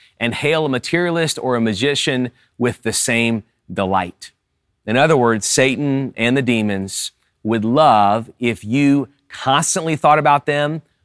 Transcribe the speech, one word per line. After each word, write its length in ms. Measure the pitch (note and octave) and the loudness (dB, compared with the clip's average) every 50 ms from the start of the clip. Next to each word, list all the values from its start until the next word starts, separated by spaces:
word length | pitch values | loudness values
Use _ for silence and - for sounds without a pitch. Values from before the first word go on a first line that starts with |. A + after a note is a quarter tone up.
| _ _ _ - | _ _ _ -6
and 140 | A2+ A#2+ - | -4 -4 -4
hail 320 | - D3 D#3 D#3+ D#3+ D#3 | -2 -2 0 0 0 0
a 20 | C#3+ | -2
materialist 680 | C3 A#2+ - - - E3+ F3 F3 E3 E3+ D#3+ D3 - - | -4 -4 -4 -4 -2 -2 -2 -2 -2 -2 -2 -4 -4 -4
or 180 | - C3 B2 | -4 -2 -2
a 40 | A#2 | 0
magician 720 | A2+ A2 G2+ F#2 C3 C#3+ C#3+ - - D#3 C3 B2+ B2 A#2+ - _ _ _ _ - | 0 -2 -2 -2 -2 -2 -2 -2 -2 -2 -2 -2 -4 -6 -8 _ _ _ _ -4
with 240 | A#2+ B2 - - | -4 -4 -4 -4
the 100 | - A2+ | -6 -6
same 500 | G#2 - - - A#2 A#2 A#2 A#2 A#2 G#2+ - _ _ _ _ - | -4 -2 -2 0 0 2 2 0 -2 -4 -6 _ _ _ _ -10
delight." 600 | F#2 G2+ G2 F#2 F#2+ F#2 F2+ F2 - _ - - _ _ _ _ _ _ _ _ _ _ _ | -6 -4 -2 0 0 -2 -2 -4 -10 _ -20 -20 _ _ _ _ _ _ _ _ _ _ _
In 140 | G#2+ A2 C3 | -2 2 2
other 180 | - D#3+ D#3+ | 4 4 4
words, 300 | C3 A#2+ A#2 A2+ G#2 - | 4 2 2 0 0 -2
Satan 680 | - - C#3 C3 C3+ B2+ - D3 C#3+ C3+ C3+ C3+ A#2+ - | -2 2 2 2 2 0 0 -2 -2 -2 -2 -4 -6 -4
and 200 | - A2+ A#2+ C3 | -2 0 0 0
the 60 | C#3 | 0
demons 680 | B2+ B2 A#2+ A2 G#2+ G#2 G2+ G2 G2 F#2+ - - - - - _ _ _ _ _ | 0 0 0 0 0 -2 -2 -4 -6 -6 -8 -8 -10 -10 -12 _ _ _ _ _
would 220 | - G#2+ A#2 B2 G#2 | -4 -2 -2 0 0
love 680 | A2+ B2+ D3+ D#3 C#3 A2+ G#2+ G2+ G2+ G#2 A#2 A2+ - - - | 0 2 4 6 6 6 6 4 4 2 0 -4 -8 -8 -4
if 260 | A#2+ A#2 A2+ - - | -4 -2 -2 -4 -6
you 440 | G#2+ B2 C#3+ C#3+ C#3 C#3 C#3+ C3 - _ _ _ _ | -4 -2 2 2 2 2 0 -2 -6 _ _ _ _
constantly 680 | - - - C3+ C3+ D3+ D#3+ - - F#3+ D#3+ E3 D#3 | -16 -6 -2 0 0 2 0 0 -2 -4 -2 -4 -2
thought 220 | - - D3+ D3+ D#3 | 2 4 4 4 4
about 260 | D3 D3+ C#3+ C#3+ - | 4 4 2 2 2
them, 360 | D3+ C#3+ D3 D3 D3 D#3+ D#3 - _ _ _ | 0 -2 0 -2 -2 -4 -6 -10 _ _ _